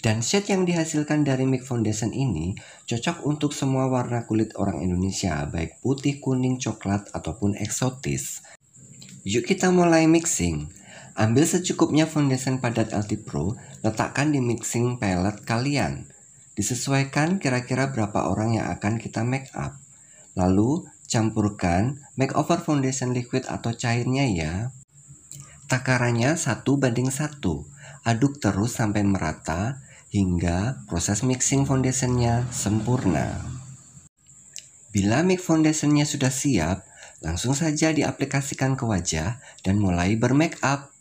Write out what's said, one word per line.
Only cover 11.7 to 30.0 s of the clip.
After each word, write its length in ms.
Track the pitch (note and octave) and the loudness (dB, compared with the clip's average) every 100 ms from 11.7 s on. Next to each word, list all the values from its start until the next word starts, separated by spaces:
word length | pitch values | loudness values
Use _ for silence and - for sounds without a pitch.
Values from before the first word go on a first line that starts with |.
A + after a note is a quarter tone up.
| - E3 D3 | 0 2 4
foundation 560 | D#3+ D3+ C#3+ C3 - C3 | 2 2 0 0 -2 -2
padat 320 | A#2+ A2+ G#2+ | 0 0 0
L 160 | G2 G#2 | -2 -4
T 80 | G#2 | -6
Pro, 400 | - C#2+ E2 B2 - - | -6 -4 -4 -4 -12 -4
letakkan 560 | G#2+ G#2+ A2 - D3+ C#3+ | -4 0 -2 0 0 2
di 80 | |
mixing 560 | A#2+ A2 - A#2 A#2+ B2 | 0 -2 -2 -2 0 0
palette 480 | G2+ F#2 F#2+ G2+ - | 0 0 0 -4 -4
kalian. 640 | A#2 C3 C#3+ E2+ C#2 - - - - - | -2 0 0 -2 -4 -12 -20 -20 -20 -14
Disesuaikan 880 | - G2+ B2 - C#3 C3+ D3 D#3 F#3+ | -6 -4 -4 0 0 2 0 2 2
kira-kira 560 | C#3 B2 B2 B2+ C3+ B2+ | 0 0 0 -2 0 0
berapa 320 | G#2 F2 D2 | 0 0 0
orang 320 | G2+ A2 A2+ | 0 0 0
yang 80 | B1+ | -2
akan 320 | F2+ G#2 A2+ | -2 -2 -2
kita 240 | - - | -4 -4
make 240 | A#2 C3 C3 - | -2 -2 -6 -8
up. 240 | C#3 - - - - - - | -8 -10 -20 -20 -20 -20 -10
Lalu 560 | - F#2 F#2+ A2+ E3 F3+ - - | 0 4 4 4 0 -4 -20 -2
campurkan 960 | A#2+ A2 A2 G#2 G2+ F#2 F2 A#2 C#3+ - - | 0 2 2 0 0 0 2 0 -2 -10 -2
Makeover 400 | C3+ - D#3 E3+ | 0 0 0 0
Foundation 560 | - D3 C3 C3 B2 | 2 0 0 -2 -2
Liquid 320 | B2 B2 C3 - | -2 -2 -4 -4
atau 240 | D#2+ A#2 A#2 | -6 -6 -4
cairnya 480 | A#2+ A#2+ A#2+ C3 C3+ | -2 0 0 0 2
ya. 480 | F2 D#2 F2+ B2 - - - - - - - - - - | 0 -2 -4 -6 -10 -20 -20 -20 -20 -20 -20 -20 -20 -4
Takarannya 640 | B2 - B2+ A#2+ A#2 B2 | -2 2 2 2 2 2
satu 480 | E3 - G#2+ - C#3 | 0 -2 -2 0 2
banding 320 | C3+ A#2 B2+ | 2 2 -2
satu. 560 | C3+ D3+ - F#2 D2 - - - - | -2 -6 -2 -2 -2 -8 -18 -20 -6
Aduk 400 | A2+ A2+ C#3 C#3 | 0 2 2 2
terus 320 | A2 F#2 A#2 - | 0 2 0 0
sampai 240 | A2 G#2 G2+ | 0 2 2
merata 720 | F#2+ E2 D2+ - D#2+ A2 C#3 - - | 2 -2 -4 -4 -2 -2 -4 -14 -20